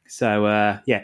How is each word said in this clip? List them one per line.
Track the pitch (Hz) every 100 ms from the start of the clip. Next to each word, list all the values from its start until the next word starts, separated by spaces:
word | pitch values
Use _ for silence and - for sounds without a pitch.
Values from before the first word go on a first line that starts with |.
| _
So, | - 117 104 104
uh, | 107 104 101 -
yeah, | 104